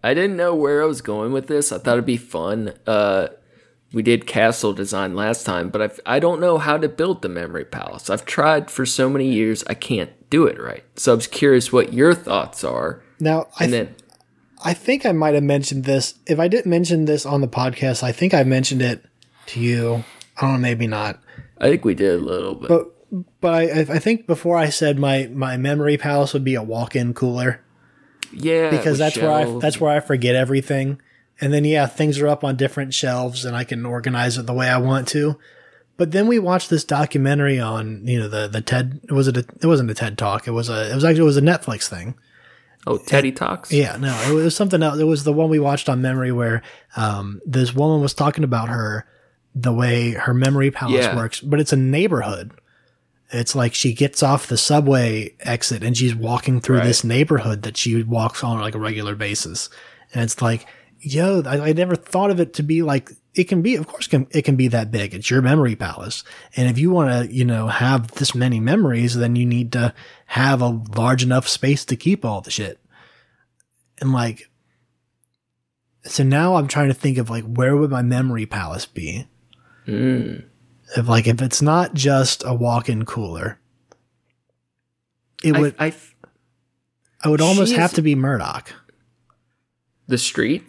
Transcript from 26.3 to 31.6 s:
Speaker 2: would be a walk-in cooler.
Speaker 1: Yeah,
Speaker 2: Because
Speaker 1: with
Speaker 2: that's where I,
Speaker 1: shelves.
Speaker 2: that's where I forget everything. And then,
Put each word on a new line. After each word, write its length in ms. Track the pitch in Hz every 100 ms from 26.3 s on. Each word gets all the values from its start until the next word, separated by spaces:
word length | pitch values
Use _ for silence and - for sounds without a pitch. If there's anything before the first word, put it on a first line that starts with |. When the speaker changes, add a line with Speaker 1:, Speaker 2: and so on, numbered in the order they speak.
Speaker 2:
would 100 | 143
be 100 | 135
a 80 | 127
walk-in 520 | 110 113 120 131 120
cooler. 480 | 117 127 123 123 - _ _ _ _ _ _ -
Speaker 1:
Yeah, 380 | - 156 165 160
Speaker 2:
Because 220 | 151 156
Speaker 1:
with 60 | 139
Speaker 2:
that's 180 | 156 120
where 120 | -
I, 140 | 151
Speaker 1:
shelves. 180 | 135 117
Speaker 2:
that's 180 | 147 -
where 120 | 156
I 80 | 147
forget 340 | - 135 120
everything. 680 | 127 127 139 131 139 135 143 _ _ _ _
And 120 | 139
then, 120 | 147